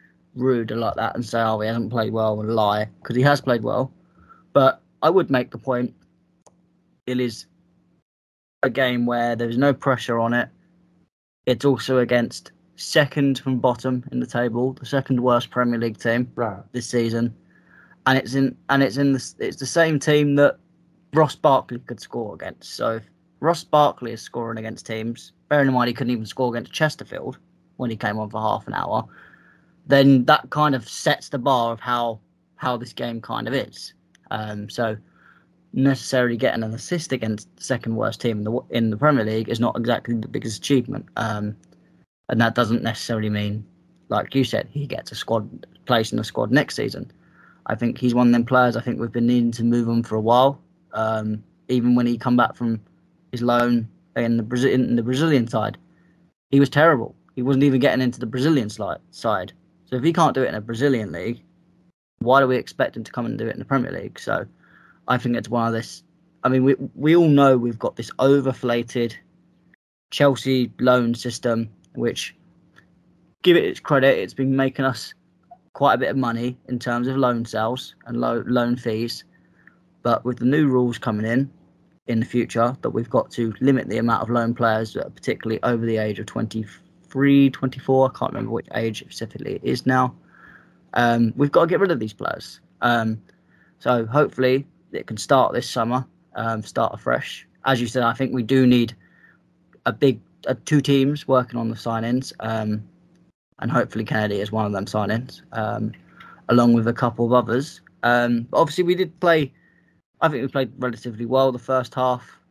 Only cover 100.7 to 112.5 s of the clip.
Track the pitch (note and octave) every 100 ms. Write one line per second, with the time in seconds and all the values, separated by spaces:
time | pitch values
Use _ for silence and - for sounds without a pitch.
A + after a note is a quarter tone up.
100.7 | D3+ C#3 C#3 C3+ D3 - C3 B2 B2 A#2
101.7 | A2+ A#2+ A2+ A2+ B2 - - A2+ A2+ G#2+
102.7 | G#2+ G#2+ _ _ _ _ _ _ _ A2
103.7 | - A#2+ A2+ A2 A2+ G#2+ G2+ G#2 A2 G#2
104.7 | G2 G2+ G#2+ G2+ A2+ B2+ - - A2+ G#2+
105.7 | A2 G#2+ G#2+ _ - - - - A#2+ A#2+
106.7 | A#2 A2+ A#2 B2 A2 A#2 B2 A2 A#2+ D3
107.7 | - _ _ A#2+ A#2+ A#2+ A#2+ A#2+ - D#3
108.7 | E3 F3 F3+ F3+ - F3 E3 C#3 - _
109.7 | _ _ _ _ _ D#3+ C#3+ B2 C#3 C3
110.7 | A#2 B2 A2+ B2+ G#2+ A#2 C3 C3+ B2 -
111.7 | C3 A#2+ - B2+ B2 - - _